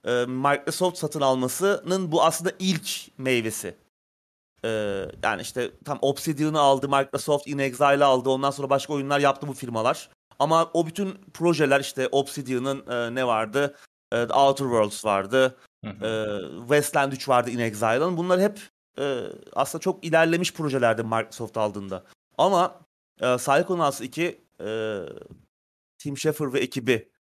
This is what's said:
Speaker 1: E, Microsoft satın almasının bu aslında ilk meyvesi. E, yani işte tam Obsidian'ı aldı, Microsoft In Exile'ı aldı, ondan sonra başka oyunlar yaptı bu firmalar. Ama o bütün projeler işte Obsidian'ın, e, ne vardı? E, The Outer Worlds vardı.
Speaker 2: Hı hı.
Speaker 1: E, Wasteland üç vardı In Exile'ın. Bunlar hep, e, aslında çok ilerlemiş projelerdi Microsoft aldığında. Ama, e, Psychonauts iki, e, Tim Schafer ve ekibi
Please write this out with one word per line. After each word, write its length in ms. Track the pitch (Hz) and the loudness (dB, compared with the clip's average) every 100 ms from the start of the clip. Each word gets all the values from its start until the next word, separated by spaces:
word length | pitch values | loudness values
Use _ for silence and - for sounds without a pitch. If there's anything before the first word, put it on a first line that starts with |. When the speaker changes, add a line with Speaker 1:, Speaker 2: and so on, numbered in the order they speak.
| 110 | -2
Speaker 1:
E, 200 | 120 123 | -2 -2
Microsoft 720 | 127 139 143 - - 180 175 | -2 0 0 -2 -2 -4 -2
satın 240 | 151 156 | -6 0
almasının 880 | 135 131 127 - 196 202 - 190 180 | 2 2 0 0 0 0 0 -2 0
bu 120 | 156 | 4
aslında 280 | 165 - 175 - | 4 2 -6 -4
ilk 580 | 185 160 - - - - | -2 -2 -4 -10 -12 -8
meyvesi. 600 | 131 123 110 107 95 - _ _ _ _ _ _ _ _ 113 | 0 0 0 -6 -10 -12 _ _ _ _ _ _ _ _ -4
E, 40 | 110 104 98 87 - | -2 -2 -4 -8 -4
yani 180 | 107 101 | -2 -2
işte 300 | - - 120 - - | -6 -6 -6 -8 -8
tam 140 | 143 | -2
Obsidian'ı 580 | 139 139 - 143 151 156 | 0 0 -4 -2 0 4
aldı, 300 | 143 135 139 | 4 4 2
Microsoft 580 | 139 139 135 - 143 - | 0 2 -4 0 0 0
In 100 | 143 | -2
Exile'ı 480 | 139 123 143 139 143 | -2 2 4 6 6
aldı, 240 | 131 127 | 4 2
ondan 220 | 131 139 | 2 0
sonra 180 | 139 135 | -2 0
başka 240 | 139 - | 0 0
oyunlar 260 | 147 139 143 | -4 0 2
yaptı 280 | 143 139 147 | 2 2 -6
bu 60 | |
firmalar. 560 | 131 123 117 113 147 - _ _ _ | -8 -6 -2 0 -2 -8 _ _ _
Ama 300 | 143 165 160 | 2 4 2
o 140 | 165 160 | 0 -2
bütün 260 | 165 190 - - | -2 -6 -6 -18
projeler 460 | - 170 151 147 139 | 0 0 2 4 4
işte 280 | 135 - 131 | 2 -4 0
Obsidian'ın, 760 | 139 139 - 127 127 131 139 - | 0 -2 -6 -4 -4 -2 -6 -6
e, 280 | 120 117 123 | -4 -4 -2
ne 120 | 127 | 0
vardı? 480 | 113 110 127 143 - - _ _ | 0 0 -2 -2 -4 -20 _ _
E, 160 | 117 117 | -2 0
The 60 | |
Outer 320 | - 139 135 135 | 4 4 4 0
Worlds 400 | 117 104 101 110 | 2 2 0 0
vardı. 520 | 98 95 131 131 127 _ _ 110 | 0 2 2 2 0 _ _ -14
Speaker 2:
Hı 60 | |
hı. 140 | - 107 | -6 -4
Speaker 1:
E, 540 | 110 107 101 82 80 | -4 -4 -6 -8 -12
Wasteland 520 | 120 147 143 147 139 | 0 2 2 0 0
üç 180 | 131 - | -2 2
vardı 200 | 127 120 | 2 2
In 100 | 120 | -2
Exile'ın. 580 | 113 104 113 120 170 175 | -4 0 0 2 0 -2
Bunlar 240 | 175 180 | 0 2
hep, 180 | 202 208 - _ _ - | 2 -2 -20 _ _ -6
e, 240 | 139 127 - - - | -4 -4 -6 -14 -8
aslında 280 | - 139 160 | -2 -2 -2
çok 240 | 185 190 165 | -4 -4 0
ilerlemiş 480 | 160 165 170 175 | 4 4 2 -2
projelerdi 500 | - 151 131 120 110 | -4 -2 2 2 2
Microsoft 540 | 110 113 110 - 113 113 | 0 -2 -4 -10 -8 -2
aldığında. 460 | 107 101 98 92 _ _ _ - | -2 -4 -8 -10 _ _ _ 0
Ama, 440 | 175 190 185 - _ _ _ _ | 2 4 0 -4 _ _ _ _
e, 160 | 123 123 | 0 0
Psychonauts 640 | 139 139 175 175 151 135 | 2 2 2 0 0 -2
iki, 400 | 127 135 170 - _ _ 98 | -10 -6 -6 -6 _ _ -8
e, 340 | 110 110 104 78 - - - _ _ _ _ _ _ | -4 -4 -6 -10 -14 -18 -20 _ _ _ _ _ _
Tim 200 | 147 135 | -10 -2
Schafer 360 | 156 151 147 | -2 -2 -2
ve 60 | 127 | -2
ekibi 500 | 131 135 120 117 - _ | -2 -2 0 0 0 _